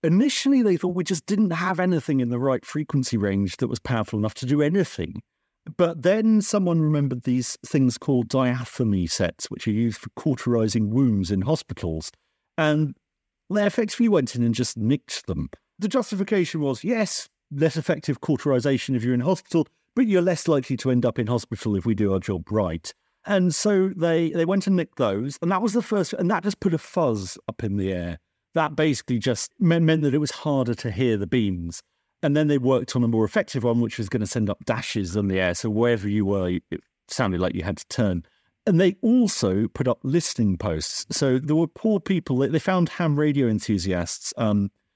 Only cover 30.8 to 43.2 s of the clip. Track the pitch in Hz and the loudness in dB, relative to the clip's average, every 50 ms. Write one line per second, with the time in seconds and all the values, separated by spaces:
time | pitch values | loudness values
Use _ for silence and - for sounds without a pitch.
30.8 | - 113 87 104 131 120 110 98 98 87 127 123 107 98 90 87 85 85 - - | -4 -6 -2 0 2 2 2 0 0 0 0 0 0 0 -2 -4 -6 -8 -10 -12
31.8 | - _ _ _ _ _ _ - - 143 143 151 156 147 147 135 123 131 131 120 | -16 _ _ _ _ _ _ -4 -2 0 2 2 2 2 2 2 2 2 2 2
32.8 | 127 - - 123 120 117 113 110 110 - - 214 - - - 127 110 120 117 120 | 0 -2 0 0 2 2 2 2 2 2 0 -2 -2 -2 -4 -2 0 0 2 2
33.8 | 117 113 - - 107 95 - 110 107 - - 120 107 98 - - - - 113 120 | 0 -2 -2 -6 -6 -4 -4 -4 -4 -2 -2 -2 -2 -2 -4 -4 -4 -4 -4 -4
34.8 | - - - 110 95 85 90 104 101 98 95 92 92 87 87 - - 110 104 110 | -4 -6 -4 -4 -4 -2 -2 -2 0 0 0 0 0 0 0 -2 -2 -2 0 2
35.8 | 120 120 117 104 98 104 104 107 98 98 101 98 90 90 90 - - - 82 - | 2 2 2 0 0 0 0 0 2 2 0 0 0 0 -2 -2 -4 -6 -12 -12
36.8 | - _ _ _ _ - - - 120 98 90 87 92 87 - - 80 101 - - | -12 _ _ _ _ -10 -4 -2 -2 0 0 0 0 -2 -2 -4 -6 -6 -6 -8
37.8 | - - - - 110 98 90 85 - _ _ _ _ _ _ _ - 214 175 165 | -10 -8 -2 -2 0 0 0 -2 -6 _ _ _ _ _ _ _ -2 2 4 4
38.8 | 190 180 190 - - 220 247 254 233 190 - - - 95 92 101 110 - - - | 4 4 2 2 2 2 4 4 4 2 0 0 0 0 2 2 0 -2 -2 -2
39.8 | 131 127 113 - - 131 147 170 - - - - 110 98 92 - - 92 80 78 | 0 0 0 -2 -2 -2 0 0 0 -2 -2 0 2 2 2 0 -2 -4 -4 -4
40.8 | - - - - - - - - 143 131 127 131 156 143 151 160 170 147 - - | -4 -6 -8 -10 -8 -6 -4 0 2 2 2 2 2 0 0 0 0 -2 -4 -2
41.8 | - 220 208 185 - - 190 165 - - 131 127 139 127 156 156 - 190 185 180 | 0 0 0 0 0 0 -2 -2 0 0 0 0 0 0 0 0 0 2 2 2
42.8 | 170 - - - 175 156 143 147 | 2 0 0 -2 0 0 2 2